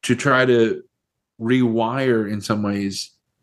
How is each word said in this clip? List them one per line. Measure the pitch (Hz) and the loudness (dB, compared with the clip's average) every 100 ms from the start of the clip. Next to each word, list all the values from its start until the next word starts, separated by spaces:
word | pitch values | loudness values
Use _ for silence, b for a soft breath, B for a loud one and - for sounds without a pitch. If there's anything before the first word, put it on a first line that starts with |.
to | - 120 | -2 0
try | 143 131 127 | 2 2 4
to | 120 113 92 - _ _ _ _ _ | 4 2 0 -10 _ _ _ _ _
rewire | 113 127 123 113 113 131 131 113 104 | -2 2 2 0 -2 -2 0 0 0
in | 104 | -6
some | 98 107 | -4 -2
ways | 101 101 98 95 - _ _ _ | -2 -2 -4 -6 -12 _ _ _